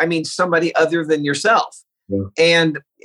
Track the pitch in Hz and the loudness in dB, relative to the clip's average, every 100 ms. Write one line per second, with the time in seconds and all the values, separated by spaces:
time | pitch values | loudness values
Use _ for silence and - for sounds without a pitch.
0 | 165 165 156 - 180 165 170 - 160 170 | -2 -2 -4 -2 0 0 0 0 0 0
1 | 156 151 147 143 208 226 - - _ _ | -2 -2 -2 -2 0 0 0 -10 _ _
2 | - 98 98 - 165 170 160 143 _ _ | -8 -6 -6 0 2 4 2 -2 _ _